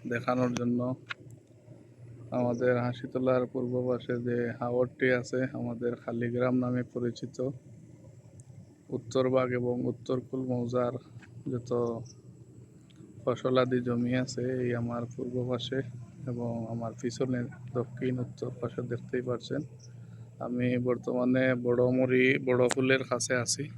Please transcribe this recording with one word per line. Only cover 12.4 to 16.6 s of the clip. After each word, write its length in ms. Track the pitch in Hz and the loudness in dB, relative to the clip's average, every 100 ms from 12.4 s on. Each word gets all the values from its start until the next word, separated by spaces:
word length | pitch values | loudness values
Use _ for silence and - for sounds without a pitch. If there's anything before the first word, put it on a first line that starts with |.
| - - - - - - - - | -20 -20 -20 -20 -20 -20 -20 -4
ফসলাদি 640 | - 120 131 127 127 123 | -2 0 4 4 4 2
জমি 320 | 123 120 120 127 | 2 0 2 0
আছে, 280 | 127 - 123 127 | 0 -2 -2 0
এই 120 | 123 | 0
আমার 280 | 120 117 120 120 | 0 -2 -4 -6
পূর্ব 280 | 120 123 123 | -8 -4 -4
পাশে 340 | 123 123 - 131 127 - - - 127 | -2 -2 -2 -4 -4 -10 -14 -10 -8
এবং 260 | 120 120 117 | -4 -4 -4